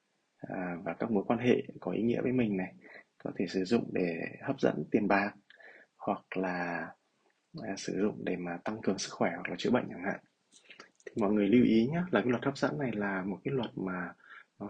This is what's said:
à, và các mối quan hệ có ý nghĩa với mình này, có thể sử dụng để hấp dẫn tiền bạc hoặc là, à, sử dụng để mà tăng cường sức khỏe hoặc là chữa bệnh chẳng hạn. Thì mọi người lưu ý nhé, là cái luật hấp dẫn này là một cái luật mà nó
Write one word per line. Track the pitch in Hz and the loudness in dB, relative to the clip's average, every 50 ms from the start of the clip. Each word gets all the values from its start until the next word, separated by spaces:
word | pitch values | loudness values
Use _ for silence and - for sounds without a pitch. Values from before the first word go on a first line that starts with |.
| _ _ _ _ _ _ _ - | _ _ _ _ _ _ _ -18
à, | - - 98 95 92 90 87 85 - | -12 -10 -8 -6 -6 -6 -6 -6 -6
và | 87 87 | -6 -4
các | - 120 117 | -4 -2 0
mối | 113 98 - | 0 0 2
quan | - 120 113 | 2 0 2
hệ | 123 123 117 - - - - - | 4 4 4 2 2 -6 -10 -8
có | - 92 | -6 -4
ý | 92 98 107 | -2 0 0
nghĩa | 117 117 113 | 0 0 0
với | - 127 | 0 0
mình | 123 127 120 107 101 | 2 2 2 2 0
này, | 92 92 90 - - - - - - - _ _ | -2 -2 -4 -8 -16 -20 -20 -20 -20 -20 _ _
có | _ - - - | _ -10 -8 -4
thể | - 98 | -4 -4
sử | 90 - - 92 | -2 0 -2 0
dụng | 90 117 117 - - - | 2 2 2 2 0 -2
để | - 92 87 82 82 - - - - | 0 0 0 -2 -4 -6 -8 -8 -8
hấp | - - 139 - | -6 -6 -2 2
dẫn | - 117 - - - - | 2 2 2 0 -4 2
tiền | - 113 104 | 2 2 4
bạc | - 101 98 101 104 - - _ _ - - - - - - - _ _ | 6 4 4 4 0 -4 -10 _ _ -20 -20 -20 -20 -20 -20 -20 _ _
hoặc | - - - 101 - - - - | -8 -4 -4 -4 -4 -4 -6 -4
là, | 92 92 92 90 90 87 87 85 82 80 - - _ _ _ _ _ _ _ _ _ _ _ - 160 | -2 -2 -2 -2 -2 -2 -2 -4 -4 -6 -8 -12 _ _ _ _ _ _ _ _ _ _ _ -14 -10
à, | 120 104 98 | -8 -8 -8
sử | 98 - 95 92 92 | -6 -4 -4 0 0
dụng | 101 110 - - - | 0 0 0 -2 -4
để | - 92 | -4 -4
mà | 87 87 87 87 | -4 -4 -6 -6
tăng | 90 - - 107 110 | -6 -6 -6 -6 -2
cường | - - 95 | 0 0 0
sức | 95 - - - | 0 -2 -6 -2
khỏe | - 117 92 87 | 0 0 0 0
hoặc | 87 87 - | -2 -6 -6
là | 90 | -6
chữa | 90 - 107 | -2 0 2
bệnh | 117 120 - 92 | 2 2 2 0
chẳng | - 87 90 | -8 -6 -4
hạn. | - - - _ _ _ _ _ _ _ - _ - - - - - _ _ - | -4 -4 -6 _ _ _ _ _ _ _ -20 _ -20 -20 -20 -20 -20 _ _ -16
Thì | - - - | -8 -2 0
mọi | 107 98 | 2 4
người | 107 107 101 | 4 4 6
lưu | 95 113 123 120 | 6 8 8 8
ý | 110 110 113 113 | 8 6 6 4
nhé, | 131 160 170 180 - | 4 2 -2 -2 2
là | - 107 | 2 2
cái | 101 123 | 4 4
luật | 120 117 - | 0 2 0
hấp | 139 139 | -2 -2
dẫn | - - 131 - 151 | 0 0 0 0 0
này | 143 123 104 | -2 -2 -2
là | 104 104 101 98 95 90 | -2 -2 -2 -2 -2 -2
một | 101 92 87 - | -4 -4 -4 -4
cái | 139 139 | -2 -2
luật | 131 113 95 - | -2 -2 -4 -4
mà | 95 95 95 92 90 90 90 - _ - - - - - _ _ - | -4 -4 -4 -4 -4 -6 -8 -10 _ -20 -20 -20 -20 -20 _ _ -12
nó | 101 | -10